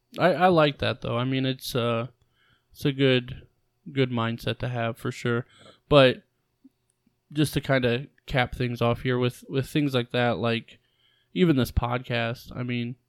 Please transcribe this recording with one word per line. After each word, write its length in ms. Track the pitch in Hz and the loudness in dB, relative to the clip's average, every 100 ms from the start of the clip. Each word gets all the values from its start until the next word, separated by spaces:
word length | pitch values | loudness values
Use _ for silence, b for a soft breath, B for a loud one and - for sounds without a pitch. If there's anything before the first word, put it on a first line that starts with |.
| _ - | _ 0
I, 160 | 170 | 0
I 120 | 151 185 | 4 4
like 300 | 165 151 143 | 6 4 2
that 200 | 110 113 | -4 -4
though. 160 | - 117 | -4 -4
I 80 | |
mean, 220 | 127 131 131 | -2 -2 -2
it's, 280 | 131 - | -4 -6
uh, 340 | 127 117 113 120 - _ _ _ _ _ | -2 -2 -2 -4 -12 _ _ _ _ _
it's 140 | - | -6
a 80 | 147 | -4
good, 500 | 135 135 127 123 - - _ _ _ 170 | 2 4 4 0 -12 -20 _ _ _ -8
good 200 | 139 127 | -2 0
mindset 480 | 120 113 117 - 117 | 0 -2 -4 -6 -6
to 100 | 123 | -6
have 300 | 120 113 113 | -4 -4 -4
for 120 | 139 | -8
sure. 360 | - 123 117 - B B B _ | -6 -2 -2 -4 B B B _
But 340 | 147 131 - - _ _ _ _ _ _ _ _ _ _ | 6 6 4 -8 _ _ _ _ _ _ _ _ _ _
just 220 | 147 147 | -2 0
to 60 | 143 | 0
kinda 440 | - 135 123 120 143 _ - | 0 0 2 -2 -6 _ -4
cap 280 | 139 120 | -2 -2
things 280 | - 123 120 | -2 -6 0
off 180 | 117 117 | 0 0
here 160 | 131 123 | -2 0
with, 240 | 123 - - | 0 -4 -6
with 200 | 139 131 | -4 -2
things 260 | 156 147 | 0 0
like 180 | 127 117 | 0 -2
that, 240 | 123 120 92 | 0 0 0
like, 400 | 117 113 - - _ _ _ _ _ | 0 -2 -6 -18 _ _ _ _ _
even 220 | - 175 131 | 2 4 4
this 160 | 120 | 2
podcast, 840 | - 120 123 131 120 117 120 - | 0 -2 -4 -4 -4 -4 -6 -12
I 80 | - | -10
mean, 320 | 123 120 120 127 | -6 -6 -6 -10